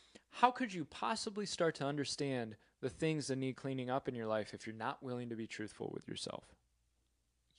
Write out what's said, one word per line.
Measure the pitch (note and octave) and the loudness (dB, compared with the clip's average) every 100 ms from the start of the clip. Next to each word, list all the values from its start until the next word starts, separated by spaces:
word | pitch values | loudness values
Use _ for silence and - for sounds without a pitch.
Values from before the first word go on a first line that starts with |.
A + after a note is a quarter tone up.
| - - _ | -20 -20 _
how | - B3 | 6 6
could | B3+ B3+ | 6 -2
you | F#3 | -2
possibly | D3 - A3+ A3 - G#3 G3+ | -4 -2 0 0 -2 -2 -4
start | - E3 D3+ | 4 4 4
to | C#3 | 0
understand | D3 C3+ - C#3+ C3 A2+ G#2+ - _ | 2 0 0 0 0 -2 -6 -16 _
the | C3+ | -4
things | - D#3+ D#3 C3 | 2 2 2 2
that | C3 | 0
need | C3 B2 | 0 -2
cleaning | C3+ C3 B2 | -4 -2 2
up | B2+ C3+ | 2 2
in | |
your | B2 A2 | -2 2
life | A2 G#2 | 2 2
if | G#2 - | -6 -8
you're | A2 | -4
not | A2+ C#3+ | -4 -4
willing | C3+ B2 A#2+ | -4 -4 -4
to | A2+ | -4
be | A2+ | -6
truthful | - G#2+ - - | -4 -6 -4 -6
with | - - | -6 -6
yourself? | - - - - - _ _ _ _ _ _ _ _ _ | -6 -4 -6 -10 -20 _ _ _ _ _ _ _ _ _